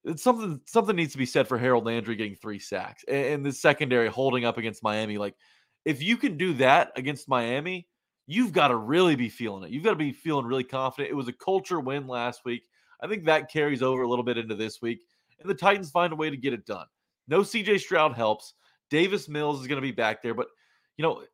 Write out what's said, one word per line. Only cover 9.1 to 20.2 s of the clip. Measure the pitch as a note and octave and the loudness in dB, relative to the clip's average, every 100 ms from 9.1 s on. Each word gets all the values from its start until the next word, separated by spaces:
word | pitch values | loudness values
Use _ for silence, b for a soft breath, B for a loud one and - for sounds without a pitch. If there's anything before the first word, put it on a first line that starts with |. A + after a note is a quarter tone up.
| C3+ | 4
be | A#2 | 0
feeling | - A2+ G2 | -4 -8 -8
it. | F2 | -10
You've | B2+ | -2
gotta | G3+ E3 | 0 0
be | D3 | -2
feeling | - E3 C#3+ A#2+ | -4 -2 -2 0
really | C3 | -4
confident. | B2+ C3+ C3 C3+ C#3 | -2 -4 -4 -4 -6
It | |
was | C#3+ B2 | -4 -6
a | |
culture | B2 - F#3+ F#3+ F3 | -6 -2 -2 -2 -4
win | C3 C#3+ C3 | -4 -6 -6
last | B2 A#2+ - | -4 -4 -4
week. | B2 A#2+ _ b b b | -6 -6 _ b b b
I | E3 | -8
think | G#3 D#3+ | -2 2
that | D#3 D3 | 2 2
carries | D#3 D3 C3 | -2 0 2
over | C3 C3 | 0 0
a | A#2+ | 0
little | B2 | 0
bit | A#2+ A#2 | 0 -2
into | A2+ | -4
this | G#2 A2 - | -4 -6 -4
week, | A#2 A#2 _ _ _ _ | -6 -6 _ _ _ _
and | F3 | -6
the | |
Titans | G3 F#3 G3+ E3+ | 2 2 2 0
find | F3 F3 | 0 0
a | D#3 | 0
way | D#3 | -4
to | C#3 | -2
get | C3+ | -4
it | A#2+ | -4
done. | - F#2+ D2 _ _ _ - | -6 -10 -10 _ _ _ 2
No | E3 | 2
C | G#3 A#3 | 2 -2
J | G3+ G3+ | 2 0
Stroud | - F3+ D3+ | 2 4 4
helps. | A#2 A2 G#2+ - _ _ _ _ | 4 0 0 -4 _ _ _ _
Davis | D3 F#3+ G3+ F3 | 2 2 0 -4
Mills | D3+ D3 C#3+ | -2 -2 -2
is | B2+ | -4
gonna | C#3+ | -4
be | C3+ | -4
back | A#2 A2 A2 | 0 0 0